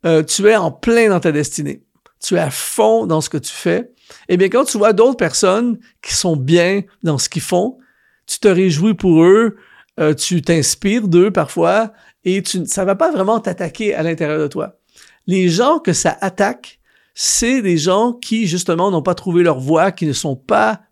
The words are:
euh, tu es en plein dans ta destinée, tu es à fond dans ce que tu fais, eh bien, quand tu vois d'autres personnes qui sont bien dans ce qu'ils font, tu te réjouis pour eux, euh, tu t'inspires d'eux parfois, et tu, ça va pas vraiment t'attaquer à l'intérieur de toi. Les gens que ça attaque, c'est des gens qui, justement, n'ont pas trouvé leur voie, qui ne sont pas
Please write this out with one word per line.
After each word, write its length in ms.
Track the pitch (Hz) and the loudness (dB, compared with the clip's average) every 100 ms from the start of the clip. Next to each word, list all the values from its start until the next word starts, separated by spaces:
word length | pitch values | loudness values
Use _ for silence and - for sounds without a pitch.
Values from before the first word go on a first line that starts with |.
| 170 | 2
euh, 180 | 160 | 0
tu 240 | 156 - 202 | 0 2 2
es 80 | 220 | 2
en 160 | 170 | 0
plein 380 | 131 - 226 220 | -4 0 2 4
dans 100 | 185 | 2
ta 140 | 170 | 0
destinée, 500 | 147 143 - 143 - _ _ _ _ | -2 -4 -6 -8 -10 _ _ _ _
tu 140 | - 175 | -4 -2
es 40 | |
à 100 | 156 | -2
fond 560 | - - - 214 226 220 | -6 -8 0 2 2 0
dans 160 | 156 | -2
ce 80 | 151 | -2
que 80 | 151 | -6
tu 140 | 143 | -8
fais, 400 | - 175 - 247 _ _ - - | -6 -2 -2 -4 _ _ -20 -4
eh 80 | 180 | 0
bien, 100 | 190 | 2
quand 160 | 233 | 2
tu 140 | 269 220 | 0 2
vois 160 | 208 | 2
d'autres 240 | 196 233 269 | 4 2 2
personnes 600 | 170 - 190 196 240 226 _ _ | -2 0 0 2 0 -4 _ _
qui 120 | - | -8
sont 240 | - 180 156 | -4 -2 -2
bien 440 | 131 170 170 196 196 _ | 2 2 4 0 -4 _
dans 140 | 165 143 | -4 -2
ce 100 | - | -4
qu'ils 120 | 165 | -6
font, 360 | - 180 214 262 _ _ _ _ - | -2 -2 -2 -6 _ _ _ _ -12
tu 140 | - | 0
te 80 | 208 | 2
réjouis 480 | 180 190 147 202 202 | 2 2 2 0 0
pour 280 | 190 160 | 4 6
eux, 340 | 170 202 226 202 _ _ _ - | 6 6 4 -2 _ _ _ -2
euh, 140 | 156 | -2
tu 280 | 147 - 175 | 0 -2 -2
t'inspires 680 | - 165 135 - 196 233 208 | 0 0 0 -2 -2 -2 2
d'eux 200 | 170 196 | 4 4
parfois, 640 | 190 151 - 165 196 220 _ _ _ | 2 -4 0 0 0 -2 _ _ _
et 180 | 185 190 | -4 -4
tu, 240 | 185 185 165 | -4 -6 -6
ça 200 | - 190 | -4 -2
va 100 | 196 | 0
pas 160 | 330 | 0
vraiment 280 | 302 190 226 | 0 0 -2
t'attaquer 520 | 220 180 165 - 214 | -2 -8 -10 -6 -4
à 80 | 180 | -2
l'intérieur 380 | 160 165 151 151 | -4 -4 -4 -2
de 80 | 147 | -4
toi. 320 | 147 - _ _ _ - _ - | -6 -10 _ _ _ -20 _ -2
Les 220 | 185 180 | 0 2
gens 300 | 165 254 320 | 2 2 0
que 140 | 302 | 0
ça 240 | 170 165 - | -2 -2 -2
attaque, 580 | 196 180 - 254 - _ _ _ _ - | -6 -2 -2 -2 -16 _ _ _ _ -8
c'est 460 | - - 240 262 | -4 -2 0 0
des 160 | 196 170 | 0 0
gens 360 | 156 185 240 | 2 2 0
qui, 340 | 240 - 226 208 | -2 -4 -2 -2
justement, 440 | 175 180 165 190 | -2 -2 0 0
n'ont 120 | 175 | 0
pas 100 | 151 | -2
trouvé 300 | 175 - 170 | -4 0 2
leur 160 | 170 135 | 2 0
voie, 320 | 131 160 185 | 0 2 2
qui 160 | 185 160 | 0 -4
ne 60 | |
sont 240 | 131 156 131 | -4 -4 -8
pas 440 | - 202 220 214 _ | -2 0 2 -2 _